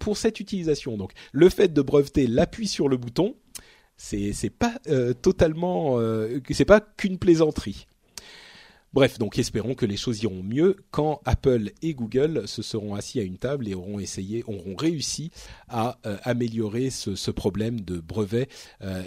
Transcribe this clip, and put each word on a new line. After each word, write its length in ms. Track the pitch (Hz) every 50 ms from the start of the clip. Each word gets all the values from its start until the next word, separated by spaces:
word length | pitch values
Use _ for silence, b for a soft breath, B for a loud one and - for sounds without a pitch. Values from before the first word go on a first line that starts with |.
pour 160 | - 208 202
cette 240 | - - 220 220 -
utilisation. 560 | 196 - 208 185 165 156 143 - - 131 110
Donc, 160 | 101 95 - B B B B
le 180 | - 139 170 190
fait 240 | - - 214 175
de 100 | 151 147
breveter 440 | 135 127 147 143 139 143 - 151 131
l'appui 400 | 117 113 143 175 - - - 220
sur 220 | 196 - - 160 135
le 80 | 131
bouton, 400 | 127 120 120 120 - 180 226 - _ _ _ B B B B B B B B B
c'est, 360 | - - - 107 101 101 101
c'est 180 | - - - 101
pas, 300 | - - 240 233 233 - - 160
euh, 240 | 147 131 120 123
totalement, 880 | 123 - - 190 190 - 185 160 156 160 175 185 180 175 165 139 127 117
euh, 400 | 113 113 113 110 110 113 123 139 127 -
c'est 140 | 139 - 139
pas 160 | - 202 214
qu'une 380 | - - _ - - 190 185 175
plaisanterie. 680 | - 185 165 160 165 151 151 - - 101 - - - _ _ _ _ _ B B B B B B B B B B B B B B B B
Bref, 260 | - 135 135 120 - -
donc 200 | 110 98 - 127
espérons 380 | 117 - - 110 95 120 135
que 100 | - 131
les 100 | 101 101
choses 240 | - - 127 113 104 113
iront 180 | 104 92 92
mieux 340 | 92 101 117 143 170 196 185 - - _
quand 300 | - 151 151 156 147 - -
Apple 460 | 123 117 - - 135 123 117 104 101 - _
et 120 | 160 165 151
Google 540 | 123 117 104 110 127 147 160 156 123 101 -
se 140 | - -
seront 340 | 104 - - 110 104 104 101
assis 240 | 104 - - - 127
à 20 |
une 160 | 101 92 92 -
table 300 | - 127 147 139 117 104
et 60 | 95
auront 260 | 90 90 101 104 101
essayé, 420 | 95 - - 98 95 95 110 117 117 113
auront 260 | 104 95 85 98 92
réussi 560 | - 156 170 175 143 - - - - 151 170 B B B B B B B -
à, 300 | 120 117 113 123 - - -
euh, 120 | 110 101 - -
améliorer 640 | 127 120 120 123 113 113 113 110 104 104 120 135 131
ce, 240 | - - - 107 95
ce 160 | - - -
problème 500 | - - - 104 87 101 107 117 123 113
de 180 | 92 87 90 85
brevets, 480 | 80 82 90 110 107 92 110 120 135 B B B B B B -
euh, 220 | 95 98 92 92 92